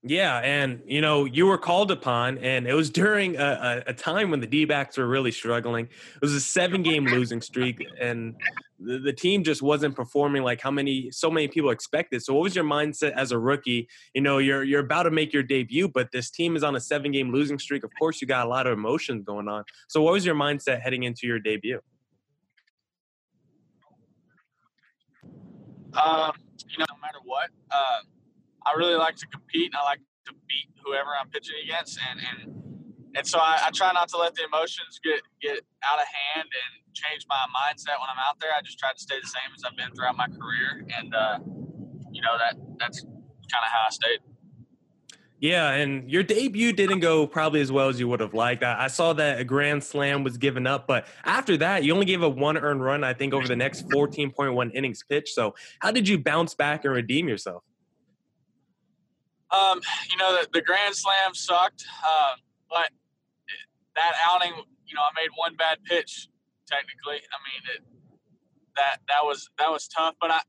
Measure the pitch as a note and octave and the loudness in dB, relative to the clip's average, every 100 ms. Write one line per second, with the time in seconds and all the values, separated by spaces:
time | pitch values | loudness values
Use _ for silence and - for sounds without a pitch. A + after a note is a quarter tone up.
0 | B2 E3 F#3+ B2 B2+ C#3+ C#3 A#2+ - C#3+ | 0 2 2 2 0 2 0 -2 -4 0
1 | D3+ D3+ C#3 B2+ F#3 F#3+ - F3 G3+ F3+ | 4 4 2 4 6 6 4 2 4 0
2 | - A#2+ B2 C3 B2+ C3 B2 C#3 D#3 - | 0 0 0 -2 0 0 2 2 2 4
3 | G3 G#3 F#3+ D#3 C#3+ C3 B2 A#2+ A#2+ B2 | 4 4 0 0 0 2 0 -2 -4 -6
4 | - F3 G#3 D3+ A2+ C#3+ D3+ D3 C#3 - | -2 0 2 0 0 2 2 2 0 -2
5 | B2 C3 C3 A2 A2+ A#2 A#2 A#2 A#2 - | 0 2 0 -2 -2 -2 0 -4 -4 -12
6 | - - C#3+ C#3+ C3+ - F3+ F#3+ E3 D#3 | -20 -2 0 0 0 2 2 2 2 2
7 | C3+ B2 B2 A#2 - - B2+ A#2+ - - | 2 2 0 -4 -6 -2 -2 -4 -12 -6
8 | B2 A#2 A2+ A#2 - - - _ G2 B2+ | -4 -4 -8 -6 -6 -6 -16 _ -8 -4
9 | C3+ C3 F3+ G3+ D#3+ D3+ C3+ D3 D3 C3+ | -2 0 2 2 2 0 2 2 0 -2
10 | A#2+ C#3+ C#3+ C#3 B2+ A#2+ C3+ C#3 C#3 C3+ | -4 0 2 2 0 -2 -2 -2 0 -2
11 | B2+ - E3 D#3+ D3 E3 C#3+ A2+ - D3+ | -4 -2 0 2 0 2 2 0 -2 -2
12 | F3 B2 A#2 C3+ F3+ F3+ D#3 D3 D3+ C#3+ | -2 -4 0 2 2 0 2 2 0 0
13 | D3+ C3+ C3 A#2+ A#2 A2+ B2+ A#2+ A#2 - | -2 0 0 0 2 0 0 -2 -2 -12
14 | - C3 C#3 C#3 C3+ C#3 C3+ C#3+ C3+ D3+ | -6 0 2 4 4 2 2 2 2 2
15 | F3 D#3 D#3 D3 B2+ C3+ A#2 B2+ F#3 C3+ | 2 2 2 0 0 0 0 0 0 0
16 | B2 B2+ B2 - E3+ E3 D3 C3+ - D3 | -2 -4 -8 -4 -2 0 0 -2 -2 -2
17 | C#3+ C#3 B2+ B2+ D3 C#3 - C#3 A2 - | 0 -2 0 0 0 -2 -4 -6 -6 -2
18 | D#3+ D#3+ C3 C3 A#2 B2+ B2+ A2 G#2+ D3+ | -2 -2 -2 0 0 0 0 0 0 -2
19 | - A#2+ G2 G#2 G#2 G#2 G#2 - _ D#3 | -2 -6 -6 -8 -6 -8 -10 -20 _ 2
20 | D#3 F#3+ F3+ D3+ C#3+ D3 - B2 B2 B2+ | 4 4 2 0 0 0 -2 -2 -2 -2
21 | B2 A#2+ B2 A#2 G#2 G#2+ G#2 B2 - _ | -4 -4 -4 -2 0 -2 -2 -6 -10 _
22 | _ _ _ _ _ _ _ _ _ _ | _ _ _ _ _ _ _ _ _ _
23 | _ _ _ _ _ _ _ _ _ _ | _ _ _ _ _ _ _ _ _ _
24 | _ _ _ _ _ _ _ _ B2 _ | _ _ _ _ _ _ _ _ _ _
25 | _ _ - - - - - - - - | _ _ -20 -20 -20 -20 -20 -20 -8 2
26 | D#3 D#3+ D#3 - _ _ - - D#4+ - | 2 4 0 -4 _ _ -18 -6 -6 -6
27 | D3+ D3+ B2 C3 E3+ _ _ C#3+ C3+ A#2 | -14 -16 -6 -4 -4 _ _ 0 0 -2
28 | G#2 _ _ _ _ _ C#3+ D3+ F3 E3 | -6 _ _ _ _ _ -2 2 2 4
29 | E3 D#3+ - - _ E3 E3+ C#3+ C#3+ C#3+ | 2 -2 -14 -16 _ -2 0 0 -2 -2
30 | _ _ - - _ C3+ D3+ _ C#3 C#3 | _ _ -20 -20 _ -10 -10 _ -4 -2
31 | C#3 C#3+ C3+ D3 C3+ D3+ D3+ E3 D#3+ - | -2 -4 -4 -8 -8 -10 -6 -6 -6 -8
32 | B2+ B2+ A#2+ B2 - - - - - - | -8 -6 -10 -10 -14 -16 -16 -18 -18 -20
33 | - C3+ C#3 F3 D#3+ E3 D#3+ - F#3 F3+ | -10 -8 -2 2 4 4 2 2 2 4
34 | F3 F3 E3+ E3+ D#3+ D3+ D#3+ - E3 - | 0 0 -2 -2 -4 -2 -2 -6 -14 -8
35 | D#3+ D3+ - _ D3 C#3 - _ C3+ D3+ | -2 -2 -4 _ -6 -6 -10 _ -2 0
36 | D3 D3+ C#3+ D#3 D#3 C3 B2 - _ - | 0 -4 -4 -4 -6 -8 -10 -14 _ -8
37 | D3+ D3+ - C#3 B2+ B2 C#3+ D3+ D3 C#3+ | -8 -8 -2 -2 0 0 -2 -2 -4 -4
38 | C3 C3 C3 - D#3+ D3+ C#3+ - C3+ C3 | -4 -2 -2 -2 -2 -2 -4 -6 -4 -4
39 | - C3+ B2 B2+ C3 C3 B2 B2 B2 A#2+ | -6 -8 -6 -8 -10 -10 -10 -8 -10 -4
40 | B2+ B2 A#2+ - A2+ A#2+ C3 C#3 - A#2+ | -4 -2 -4 -6 -6 -2 -2 -4 -8 -10
41 | A2+ A2+ A2 G#2 - - - - - - | -4 0 0 -2 -6 -12 -14 -14 -16 -16
42 | - - A2+ A#2 A#2 - - - A#2+ - | -14 -4 -2 2 0 -2 -14 -8 -8 -8
43 | - - - - - B2 A2+ A#2 A2 - | -16 -20 -20 -20 -4 -2 0 2 0 0
44 | A2+ A2+ _ - - - - _ _ _ | -2 -2 _ -20 -20 -20 -20 _ _ _
45 | _ - _ _ C#3+ F3 D#3 C#3 C#3+ C#3 | _ -20 _ _ 2 4 4 2 0 -2
46 | B2+ D#3+ F#3 G#3+ C4 G3+ A#3 G3 G3 G3 | 0 0 2 2 2 2 2 4 2 4
47 | E3+ D#3+ D3 - D#3 D3+ C#3 C3+ C3+ B2+ | 4 4 4 2 2 2 2 2 2 2
48 | A#2+ A#2+ G#2+ G#2+ A#2+ B2 B2+ A2+ C3 - | 0 0 -2 2 2 2 0 0 -2 2
49 | E3 D#3 D3 B2+ B2+ C3+ D3 D3 C#3 D3 | 2 4 2 0 0 2 2 0 -2 -2
50 | C#3 C#3+ C3+ A#2+ C#3 B2+ B2+ C#3 - B2 | 0 0 -2 0 0 0 0 -2 2 0
51 | - - - G#3 C4+ E3 D#3+ G3 C#3+ F3 | 0 -8 -2 0 2 2 4 2 2 4
52 | G3 F#3 E3 B2+ C#3+ D#3 D3 C#3+ C3 C#3 | 2 2 2 2 2 2 0 0 0 0
53 | C3+ B2+ C#3 C#3 B2+ A#2+ C3 - - C#3 | 0 -2 -2 0 0 0 0 -4 -2 2
54 | C#3+ C#3+ C#3+ B2+ C#3 B2 A#2+ A2+ C3+ G#2+ | 2 0 -4 0 0 0 -2 -2 -4 -6
55 | - D3 D3+ - A2 - - - G3 A#3 | -2 -2 -2 0 -2 -2 -20 -4 0 2
56 | G3 F#3+ C#3+ D3+ E3+ - D3 D3+ C#3 B2+ | 4 2 2 2 0 0 0 0 0 0
57 | A#2 C3+ E3+ G#2 - F2 _ _ _ _ | 0 0 0 -4 -6 -12 _ _ _ _
58 | _ _ _ _ _ _ _ _ _ _ | _ _ _ _ _ _ _ _ _ _
59 | _ _ _ _ _ F#3+ G3 F#3 - - | _ _ _ _ _ 4 4 2 -2 -6
60 | - F#3 F#3+ F3+ D#3+ E3+ D#3+ F#3 G3+ G3 | -4 0 2 2 2 0 2 2 2 0
61 | G3 G3 F#3+ F3+ - F3 F#3+ - - - | 0 2 2 -2 0 2 2 0 -18 -4
62 | D#3 D#3 C#3+ B2+ _ _ _ E3+ E3 _ | 0 2 2 0 _ _ _ -2 -2 _
63 | _ _ _ _ - G#2 - _ _ D3+ | _ _ _ _ -18 -16 -16 _ _ 0
64 | E3 D#3+ E3 F3+ F3 E3+ - _ - D3+ | 2 4 4 4 2 -4 -16 _ -12 0
65 | D3 D3+ D#3+ D#3+ E3 D#3+ D#3+ D#3+ - E3+ | 0 2 -4 -2 -4 0 0 0 0 -2
66 | - - - _ _ _ - C#3+ C3+ C3 | -2 -10 -18 _ _ _ -6 -4 -4 -12
67 | D3 D3 - C#3 C#3 C3+ B2+ A#2+ _ _ | -8 -8 -8 -14 -12 -12 -10 -12 _ _
68 | _ _ _ _ _ _ _ - C#3 - | _ _ _ _ _ _ _ 0 0 0
69 | - C#3+ D3 C#3 - - D3+ D#3 - E3 | 0 2 2 -2 -8 -2 0 0 -4 0
70 | D#3+ D#3+ E3 D#3+ | 0 0 0 0